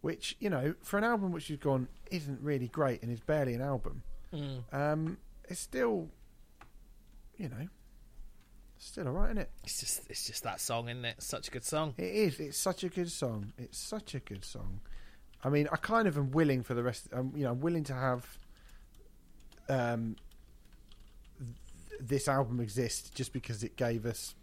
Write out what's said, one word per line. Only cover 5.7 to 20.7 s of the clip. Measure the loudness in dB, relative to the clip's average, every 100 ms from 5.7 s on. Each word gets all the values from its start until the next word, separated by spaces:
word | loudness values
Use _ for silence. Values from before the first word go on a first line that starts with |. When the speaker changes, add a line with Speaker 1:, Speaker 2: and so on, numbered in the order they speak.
| 0 2 2 -2 -12 -20 -20 -20 -20 -20 -20 -20 -20 -20 -20 -20 -8
Speaker 1:
you | -8
know, | -6 -8 -10 -20 -20 -20 -12 -12 -12 -20 -20 -20 -18
still | -12 -4 -2
all |
right, | 6 6
isn't | 6
it? | 0 -6
Speaker 2:
It's | -6 -4
just, | -2 -4 -4
it's | -6 -4
just | -4
that | -4 -2
song, | 0 0 -2
isn't | -4 -4
it? | -4
Such | -6 -4 -4
a |
good | -6
song. | 0 2 0 0
Speaker 1:
It | 0 4
is. | 4 4
It's | -4 0
such | 0 0
a | -2
good | 0 -2
song. | 0 0 0 -4 -8
It's | -10 -8
such | -6 -8 -6
a | -8
good | -8 -10
song. | -8 -4 -2 -2 -4 -8 -8 -16 -20 -4
I | 4
mean, | 6 6
I | 2
kind | 4 6 6
of | 4
am | 4
willing | 6 8 6
for | 4
the | 2
rest. | 2 0 -4
I'm, | -2 -2 0
you | 0
know, |
I'm | 2
willing | 2 2 0
to |
have, | 0 2 2 -2 -14 -18 -20 -20 -20 -20 -20 -20 -20 -20 -20 -18 -16 0
um, | 2 2 0 -2 -4 -12 -20 -20 -20 -20